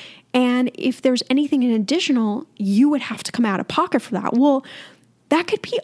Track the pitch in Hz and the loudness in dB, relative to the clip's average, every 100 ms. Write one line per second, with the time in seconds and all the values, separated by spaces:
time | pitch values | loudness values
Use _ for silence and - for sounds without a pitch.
0 | - - _ 254 247 247 254 - 262 - | -20 -20 _ 0 2 2 -2 -2 -4 0
1 | 262 247 - 269 294 285 247 226 196 311 | 0 0 0 0 2 2 2 0 0 -2
2 | 339 247 220 208 - - 196 202 285 285 | 0 0 0 -2 -8 -6 0 4 4 2
3 | - 214 - - 220 185 - - 349 262 | -4 -10 -8 -2 0 0 -2 -2 0 -2
4 | - 196 - 240 285 269 - - - - | -2 -4 0 2 4 2 -2 -20 -20 -20
5 | _ _ _ 311 349 427 - 494 | _ _ _ 0 0 -6 -4 -6